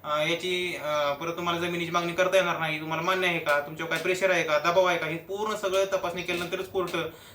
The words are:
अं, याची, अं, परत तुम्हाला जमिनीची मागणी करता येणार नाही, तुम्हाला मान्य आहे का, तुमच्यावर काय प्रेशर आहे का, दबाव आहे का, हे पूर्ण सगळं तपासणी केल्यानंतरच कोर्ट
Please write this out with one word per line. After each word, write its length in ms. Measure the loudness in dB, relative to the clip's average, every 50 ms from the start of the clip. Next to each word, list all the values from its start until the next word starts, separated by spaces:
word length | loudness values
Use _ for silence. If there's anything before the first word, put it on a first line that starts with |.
| -4
अं, 240 | -2 0 0 2 2
याची, 480 | 0 0 0 -2 -2 -2 -2 -2 -4
अं, 380 | -4 -4 -2 0 2 2 2 0
परत 200 | -2 -4 -6 -4
तुम्हाला 260 | -4 -2 -2 0 0
जमिनीची 320 | 0 -2 -2 -2 -4 0
मागणी 220 | 0 0 0 0 2
करता 240 | 2 2 4 4 4
येणार 220 | 4 4 0 -2
नाही, 200 | -2 -2 -2 -4
तुम्हाला 240 | -4 -4 -4 -2 0
मान्य 240 | 0 0 2 2 0
आहे 120 | 0 0
का, 200 | 2 2 2 2
तुमच्यावर 320 | 0 -2 -8 -8 -4 -4
काय 100 | -2 -2
प्रेशर 300 | 0 0 0 2 2 4
आहे 120 | 4 4 2
का, 160 | 2 2 2
दबाव 260 | 4 4 4 6 4
आहे 120 | 4 4 2
का, 80 | 0
हे 120 | -2 -4 -6
पूर्ण 380 | -6 -8 -6 -4 -2 -4 -4
सगळं 300 | -2 -2 0 2 2 2
तपासणी 360 | 2 0 -2 -2 -2 -4 -4
केल्यानंतरच 480 | -4 -2 -2 -2 -2 -4 -4 -6 -6 -4
कोर्ट 280 | -2 -2 -2 -2 -2 -4 -4 -4 -8 -12 -20 -20 -20